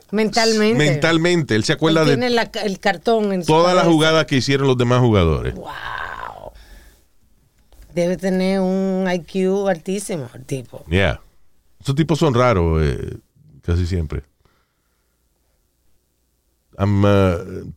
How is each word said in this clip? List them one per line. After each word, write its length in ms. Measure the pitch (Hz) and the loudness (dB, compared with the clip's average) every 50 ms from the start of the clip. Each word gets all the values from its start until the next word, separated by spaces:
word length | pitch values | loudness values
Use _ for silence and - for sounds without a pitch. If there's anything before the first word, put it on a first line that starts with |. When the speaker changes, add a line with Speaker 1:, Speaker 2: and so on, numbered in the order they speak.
| _ _ | _ _
Speaker 1:
Mentalmente. 640 | 196 214 220 208 214 233 226 226 220 214 214 214 233 190 151 | -2 -2 -2 0 0 0 0 2 2 2 2 2 2 2 2
Speaker 2:
mentalmente. 720 | 147 - 147 165 160 170 165 165 175 180 170 143 - 110 | 2 2 0 0 2 2 2 2 2 2 0 0 0 0
Él 80 | 110 113 | 0 0
se 100 | - 151 | 0 -2
acuerda 280 | 131 151 160 160 160 | 0 0 2 2 2
Speaker 1:
Él 60 | 156 | 2
Speaker 2:
de 60 | 147 143 | 2 2
Speaker 1:
tiene 120 | 233 247 247 | 0 0 0
la 180 | 240 233 220 220 | 0 -2 -2 -4
ca-, 100 | - 220 196 | -8 -8 -6
el 160 | 208 190 - | -6 -8 -2
cartón 520 | - 202 185 160 - 240 226 220 214 202 | -2 -4 -4 -2 -2 0 0 0 0 -2
en 120 | 196 185 165 | -2 -4 0
su 40 | |
Speaker 2:
todas 260 | 147 156 160 170 180 180 | 2 4 4 4 4 4
las 80 | 185 175 | 4 4
Speaker 1:
cabeza. 80 | 170 165 | 4 4
Speaker 2:
jugadas 320 | 156 156 160 160 160 151 | 4 4 2 2 2 0
que 100 | - 147 | 2 0
hicieron 280 | 131 113 135 139 135 139 | 0 2 0 0 2 2
los 100 | 139 127 | 2 2
demás 220 | 123 123 120 123 123 | 2 2 2 2 4
jugadores. 540 | 127 120 107 98 87 80 76 64 60 64 64 | 4 4 4 4 4 2 2 0 -4 -6 -8
Speaker 1:
Wow. 160 | 62 - - - - - - - - 80 - - 57 57 57 - - 50 - - - - - - - - - _ _ _ _ _ _ _ _ _ _ _ _ _ _ _ _ - - - - 147 | -8 -12 -14 -14 -12 -12 -10 -10 -10 -10 -12 -12 -12 -14 -14 -14 -16 -18 -20 -20 -20 -20 -20 -20 -20 -20 -20 _ _ _ _ _ _ _ _ _ _ _ _ _ _ _ _ -20 -20 -20 -10 -4
Debe 240 | 175 170 175 185 | -2 -2 -2 -2
tener 420 | 175 185 190 190 185 185 190 196 196 | -2 -2 -2 -2 0 0 0 0 0
un 480 | 185 185 190 190 190 190 190 185 190 185 | 0 0 0 -2 -2 -2 -2 -2 -2 -2
I 80 | 180 180 | -2 -4
Q 460 | 156 - - 190 185 185 190 202 196 196 | -6 -6 -4 -2 0 0 0 0 0 -2
altísimo 600 | 180 160 - - 190 208 208 - 202 156 127 117 - | -2 -2 -4 -6 -6 -6 -6 -8 -8 -8 -8 -12 -14
el 100 | 123 127 | -18 -10
tipo. 380 | - 143 131 120 - - - - 71 | -8 -8 -8 -8 -14 -18 -20 -8 -2
Speaker 2:
Yeah. 320 | 80 95 98 78 62 - - _ _ _ - - _ _ _ _ _ _ | 0 0 0 0 -2 -6 -12 _ _ _ -20 -20 _ _ _ _ _ _
Esos 160 | - - 135 | -6 -4 -2
tipos 240 | 139 160 - 165 143 | -2 0 0 0 0
son 140 | 170 151 117 | 2 2 2
raros, 460 | 120 127 123 110 92 85 82 80 80 78 | 2 2 4 4 2 2 2 2 2 0
eh, 340 | 71 62 - - - - - _ _ _ _ _ _ - - _ | 0 -2 -4 -8 -10 -12 -14 _ _ _ _ _ _ -20 -12 _
casi 240 | - 87 87 90 | -2 -2 -2 -2
siempre. 360 | 82 95 87 82 76 73 69 - _ _ _ _ _ _ _ _ _ _ _ _ _ _ _ _ _ _ _ _ _ _ _ _ _ _ _ _ _ _ _ _ _ _ _ _ _ _ _ _ _ _ _ _ _ _ _ _ _ _ | -2 -2 -4 -4 -4 -8 -10 -10 _ _ _ _ _ _ _ _ _ _ _ _ _ _ _ _ _ _ _ _ _ _ _ _ _ _ _ _ _ _ _ _ _ _ _ _ _ _ _ _ _ _ _ _ _ _ _ _ _ _
I'm, 280 | - 98 101 101 98 101 | -2 0 2 4 4 4
uh, 680 | 101 101 98 98 92 87 87 95 92 92 92 90 92 - | 6 6 6 4 4 2 0 -6 -10 -12 -12 -14 -14 -14